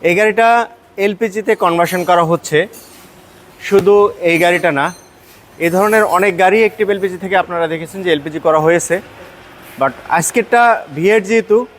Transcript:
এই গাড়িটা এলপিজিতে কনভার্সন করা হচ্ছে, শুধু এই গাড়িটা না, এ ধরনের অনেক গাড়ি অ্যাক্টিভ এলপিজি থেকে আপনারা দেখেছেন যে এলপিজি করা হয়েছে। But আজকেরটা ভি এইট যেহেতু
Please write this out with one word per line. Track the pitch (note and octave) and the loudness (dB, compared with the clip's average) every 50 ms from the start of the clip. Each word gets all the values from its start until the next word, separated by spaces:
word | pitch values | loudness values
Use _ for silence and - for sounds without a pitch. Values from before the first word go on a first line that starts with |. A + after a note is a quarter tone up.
| - E3 | 0 0
এই | F3 F#3+ | 0 2
গাড়িটা | G#3+ A3 G3+ A3+ A3+ A3+ A#3 A#3 A3+ - - - _ _ _ - G3 | 0 0 2 2 2 2 2 2 0 -4 -10 -20 _ _ _ -4 -2
এলপিজিতে | G#3 G3+ F3+ A#3 G#3+ F3+ A3 G3+ A3+ A3 - G#3 | -2 -2 -2 -4 -4 -4 -6 -2 -2 -2 0 0
কনভার্সন | F3 E3+ E3+ F3 E3 F3+ F3+ F3 E3 | 0 2 0 0 0 -2 -4 0 2
করা | F3+ F3 E3+ D#3+ | 2 2 2 0
হচ্ছে, | E3+ D#3+ - - D3+ D3+ F3+ A3 - - - - - - - - - - - - - - - - - - - - | -2 -4 -2 -2 -2 -2 -2 -2 -8 -20 -20 -20 -20 -20 -20 -20 -20 -20 -20 -20 -20 -20 -20 -20 -20 -16 -6 0
শুধু | G3+ G3 F3 G3 G3+ G#3 G3+ G3+ - - F3 E3+ | 0 2 4 4 4 4 2 0 -2 -2 -2 0
এই | E3+ D#3+ F3 | 2 2 2
গাড়িটা | F3 F3 E3+ E3 E3+ D3 C#3 | 2 2 2 0 -2 0 0
না, | C#3+ F3 F3+ - - - - - - - - - - - - - E3 | -4 -4 -6 -10 -20 -20 -20 -20 -20 -20 -20 -20 -20 -20 -10 -4 -4
এ | E3+ E3 | -2 0
ধরনের | F#3 G3+ G#3+ A3 A3 G#3+ G3 F3 | 0 0 2 2 2 2 2 2
অনেক | F3+ G3 G3+ F3+ E3+ | 0 0 0 0 2
গাড়ি | F#3 F#3 G3 A3+ A3+ | 2 2 4 2 2
অ্যাক্টিভ | G#3+ G#3+ - G#3+ F#3+ G3+ | 0 0 -4 -2 -2 -2
এলপিজি | G3 F#3 F#3+ F#3 F3 F#3+ | -2 -4 -6 -6 -8 -8
থেকে | F#3 G3 F#3 | -2 -2 -2
আপনারা | F3 - F3 E3+ E3+ D#3 | -2 -2 -4 -4 -4 -4
দেখেছেন | E3 D#3 E3 D#3+ - G3 F#3 | -4 -8 -8 -12 -12 -6 -2
যে | F3 D#3+ | -2 -2
এলপিজি | D3 C#3+ D#3+ D3+ D#3+ - | -2 -2 -8 -10 -2 0
করা | E3 D#3 D#3 D#3 | 0 2 2 2
হয়েছে। | D#3+ E3+ E3+ D#3+ - E3 F#3+ - - - - - - - - - - - - - - - - | 2 2 2 0 -2 -4 -6 -6 -12 -20 -20 -20 -20 -20 -20 -20 -20 -20 -20 -20 -20 -6 -4
But | C3 C3+ - - - - - E3+ | -2 -2 -4 -6 -6 -2 -2 -2
আজকেরটা | D#3+ - - B3 G#3 - A#3+ A#3+ A#3+ A#3+ A3+ - - - C#3+ | -2 -2 -2 -4 -2 0 2 2 4 4 2 0 -4 -10 -8
ভি | D3+ E3 G3 G#3+ | -2 0 2 2
এইট | A3+ F#3+ F#3+ | 2 0 0
যেহেতু | A3+ A3+ G#3 - G#3 A#3 B3+ - - | -2 -2 0 2 0 0 0 -4 -12